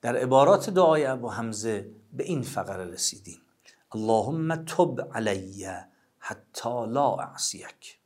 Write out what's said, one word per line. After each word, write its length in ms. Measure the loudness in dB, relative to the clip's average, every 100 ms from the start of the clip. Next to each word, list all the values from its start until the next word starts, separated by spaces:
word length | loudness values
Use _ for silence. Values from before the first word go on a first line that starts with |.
در 140 | -2 -2
عبارات 540 | 4 6 8 6 4
دعای 360 | 4 6 6 2
ابو 240 | -2 -6
حمزه 600 | -6 -6 -4 -2 -4 -6 -18 _
به 120 | -8
این 180 | -4 -4
فقره 420 | -4 -6 -6 -8
رسیدیم: 560 | -10 -4 -4 -4 -18 -20 _ _ _ _ _
"اللهم 640 | -6 2 2 2 -2 -2 -4
تب 600 | -6 2 2 2 -6 -2
علی 500 | -2 -2 -6 -12 -10 -10 -14 _ _ _
حتی 680 | -14 -14 _ -8 -4 -4 -2
لا 280 | 0 0
اعصیک." 840 | 0 -6 -6 -6 -6 -14 -20 -20 -20